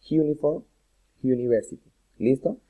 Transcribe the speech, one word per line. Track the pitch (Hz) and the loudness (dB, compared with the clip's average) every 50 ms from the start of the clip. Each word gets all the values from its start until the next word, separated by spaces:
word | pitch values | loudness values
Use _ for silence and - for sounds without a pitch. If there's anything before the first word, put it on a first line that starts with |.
| _ - | _ -2
uniform, | - 156 156 151 151 151 - 147 156 175 - _ _ _ _ _ _ _ _ _ _ _ | 0 0 2 2 0 -2 -2 -2 -2 -2 -8 _ _ _ _ _ _ _ _ _ _ _
university, | - 131 127 123 120 123 117 110 - - - - _ _ _ _ _ _ _ _ | 0 0 0 0 2 0 0 0 0 -4 -14 -18 _ _ _ _ _ _ _ _
¿listo? | - - 135 131 - - - - _ | 2 2 2 2 0 -4 -6 -6 _